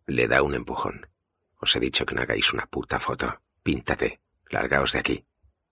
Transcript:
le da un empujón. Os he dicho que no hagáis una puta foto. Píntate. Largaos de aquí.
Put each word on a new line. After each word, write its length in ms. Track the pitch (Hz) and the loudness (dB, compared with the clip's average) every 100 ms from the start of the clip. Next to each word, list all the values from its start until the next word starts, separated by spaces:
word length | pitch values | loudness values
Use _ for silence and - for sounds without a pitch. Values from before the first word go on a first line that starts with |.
| - | -4
le 200 | 62 60 | 0 4
da 140 | 64 | 4
un 140 | 71 65 | 4 0
empujón. 520 | 58 - 50 - - _ _ _ _ _ | -4 -4 -4 -6 -14 _ _ _ _ _
Os 160 | - - | 0 2
he 40 | |
dicho 260 | 64 - - | 2 0 -2
que 100 | 62 | -2
no 60 | |
hagáis 320 | 62 55 - | 0 2 2
una 120 | - - | 0 -4
puta 340 | - 60 65 | -6 -4 -4
foto. 420 | - - 64 - _ _ | -2 -4 -4 -6 _ _
Píntate. 600 | - 65 - - 65 - _ _ - | -2 0 0 -2 -2 -4 _ _ -6
Largaos 440 | - 65 69 67 | -4 2 2 2
de 60 | - | 0
aquí. 260 | 69 - - _ _ _ _ | 0 -4 -6 _ _ _ _